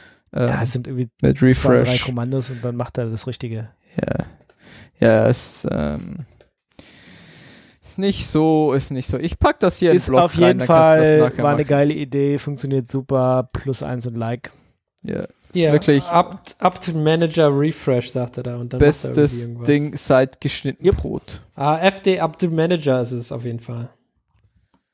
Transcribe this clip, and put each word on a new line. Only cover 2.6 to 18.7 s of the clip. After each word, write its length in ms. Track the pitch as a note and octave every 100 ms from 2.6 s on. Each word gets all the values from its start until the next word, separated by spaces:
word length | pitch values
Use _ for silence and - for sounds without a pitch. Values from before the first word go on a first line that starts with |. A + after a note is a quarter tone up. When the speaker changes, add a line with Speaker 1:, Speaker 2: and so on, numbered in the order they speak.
Speaker 2:
dann 120 | B2 A#2+
macht 200 | A#2+ -
er 120 | A#2
das 180 | A2+ B2+
Richtige. 420 | A#2 A#2+ A2+ A2 _ _ -
Speaker 1:
Ja. 240 | - - - - _ _ - - - -
Ja, 280 | A2+ A2 A2+
es, 400 | A#2+ - - -
ähm, 560 | - D2 D2+ F2 - - _ _ _ _ _ - - - - - - - - - _
ist 160 | - -
nicht 300 | G3 - -
so, 420 | D#3 D#3+ D#3 D3+
ist 180 | C3+ -
nicht 160 | C3+ -
so. 80 | B2+
Ich 180 | E3+ -
pack 200 | - -
das 180 | F#3 -
hier 120 | F3
in 60 | F3
den 20 |
Speaker 2:
Ist 100 | -
Speaker 1:
Blog 140 | C3
Speaker 2:
auf 160 | D#3+ D#3+
Speaker 1:
rein, 100 | F3
Speaker 2:
jeden 120 | F3+
Speaker 1:
dann 80 | -
kannst 20 |
du 300 | D#3+ D#3+ D#3
das 80 | D#3
Speaker 2:
Fall, 80 | D3+ D3+
Speaker 1:
nachher 140 | -
Speaker 2:
war 60 | D3
eine 60 | D3
Speaker 1:
machen. 40 | D3+
Speaker 2:
geile 260 | C#3+ D3
Idee, 440 | D3+ C#3 C#3 C#3+ C#3+
funktioniert 500 | D3 C#3+ C3+ C3+ A#2+
super, 640 | C3+ C3 C3+ B2+ B2+ B2
plus 320 | - C#3 B2+
eins 240 | - B2 B2
und 80 | A2+
Like. 360 | A2+ C3 - _ _ _ _ _
Speaker 1:
Ja, 160 | - -
ist 60 | - _ _
Speaker 3:
Ja, 200 | F3+ D#3
Speaker 1:
wirklich 320 | D3 D3+ C#3 C#3+
Speaker 3:
Up, 360 | E3+ F3+ G3 - -
Up 220 | F#3 -
to 120 | -
Manager 560 | D#3+ D#3 E3 E3 D#3+ D3
Refresh, 600 | C#3 D3+ D#3 - B2 -
sagt 280 | C3 A#2+ -
er 60 |
da. 120 | B2 A#2+
Und 140 | A#2+